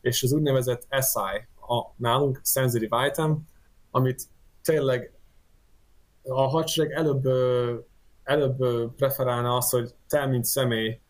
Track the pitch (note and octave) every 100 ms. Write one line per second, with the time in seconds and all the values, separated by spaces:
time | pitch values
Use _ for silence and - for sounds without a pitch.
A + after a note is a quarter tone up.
0 | B2+ A#2+ B2+ D3 D3+ C3+ B2 A#2+ - C3+
1 | C3 A#2 G2 G2+ - - - A#2+ - -
2 | A#2+ B2 C#3+ C3 - - C3 A#2+ A2 A#2
3 | C#3 C#3 D#3 D3+ - - - _ - C3
4 | C3 B2+ - - - - - D#3 C3+ B2+
5 | - - - - _ _ _ - _ -
6 | _ _ C3 C3 C3+ D#3 D#3+ D#3+ D3+ D3+
7 | D#3 C3+ C3 C3 B2+ B2 A#2+ A#2 - _
8 | - _ - D3 C#3 B2+ B2+ A#2+ A#2 -
9 | C#3 - B2 A#2+ A#2+ B2 B2+ B2+ A#2 -
10 | _ D3 C#3 B2+ A#2 - B2+ A2+ A2 A#2+
11 | _